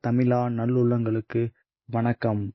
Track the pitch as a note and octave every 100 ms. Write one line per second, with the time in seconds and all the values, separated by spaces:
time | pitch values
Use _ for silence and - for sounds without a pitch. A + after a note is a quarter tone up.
0 | B2 A#2+ B2 B2 A#2+ A2+ A#2 B2+ A#2+ A#2+
1 | A2+ A2+ A2 A#2 A#2 _ _ _ - A#2
2 | A#2 A#2+ A#2 G#2+ G2+